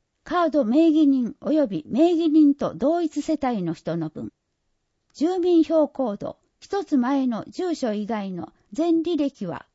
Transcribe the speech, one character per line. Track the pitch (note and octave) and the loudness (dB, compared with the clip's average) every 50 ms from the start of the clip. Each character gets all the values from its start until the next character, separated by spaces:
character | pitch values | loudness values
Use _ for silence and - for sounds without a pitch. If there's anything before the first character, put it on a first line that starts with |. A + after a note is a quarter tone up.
| _ _ _ _ _ | _ _ _ _ _
カ | - D4 F4+ E4+ | -4 0 0 0
ー | D#4 | 2
ド | A#3 D4 B3 | 2 2 2
名 | G#3 A#3+ D#4 E4 E4 | 2 4 4 4 4
義 | D4 D#4+ D#4 | 4 4 4
人 | C#4 C4+ C4 A#3+ G3+ - - | 4 4 2 0 -2 -6 -6
及 | - - D4 D#4 C#4 G#3 | -4 -2 0 0 0 0
び | F#3+ D#3+ - | -2 -6 -6
名 | - - B3 D#4+ F4 | -4 0 2 2 4
義 | F4 D#4+ E4+ D#4 | 2 2 0 2
人 | D4 D#4+ D4+ C#4+ C#4 | 4 6 6 6 4
と | - G3 D#3+ - | 2 -2 -6 -4
同 | E3 A3+ C#4+ E4+ F4 | -2 0 0 0 0
一 | F4 D4+ - D4 - | -2 -4 -4 -6 -4
世 | - D#4 | -4 -4
帯 | D4 - B3 A#3+ G3+ F3 | -2 -2 -2 -2 -2 -4
の | E3 E3 | -4 -6
人 | - - F3 D#3+ | -6 -6 -6 -6
の | E3+ D#3+ D#3 | -4 -6 -8
分。 | - - A2+ - - _ _ _ _ _ _ _ _ _ _ _ _ _ _ _ _ | -8 -10 -12 -14 -14 _ _ _ _ _ _ _ _ _ _ _ _ _ _ _ _
住 | - C4+ F4 F#4 F#4 | -4 -2 -2 -2 0
民 | E4+ F4+ F4 D#4+ D#4 | 0 2 4 4 4
票 | - E4 D#4+ D4 | 4 2 2 2
コ | - - - C4 A3+ G3+ | 0 -2 -4 -4 -4 -4
ー | |
ド、 | - - - - - _ _ _ _ | -6 -8 -10 -12 -14 _ _ _ _
一 | - - G4 G4+ D#4+ | -10 -6 -6 -6 -4
つ | - D4+ | -2 -2
前 | B3+ A#3+ B3+ C#4+ C#4 C4 B3+ | -2 0 0 -2 -2 -2 -2
の | A3+ F#3+ - - | -4 -6 -8 -10
住 | - - F#4 F4+ D#4+ | -8 -6 -4 -4 -4
所 | - C4+ A3 G#3 | -4 -4 -4 -4
以 | G#3 G#3 | -4 -4
外 | F#3+ A3+ G#3 G3 F#3+ F#3 | -6 -6 -6 -6 -8 -8
の | E3+ - - - _ _ _ G#3 | -10 -12 -14 -16 _ _ _ -6
全 | C#4 E4 F4 E4 E4 D#4 | -2 0 2 2 0 0
履 | F4 F4 | 0 -2
歴 | C#4+ D4 C#4 - _ G3+ | -2 -2 -4 -4 _ -8
は | E3+ C#3+ - - _ | -10 -10 -10 -14 _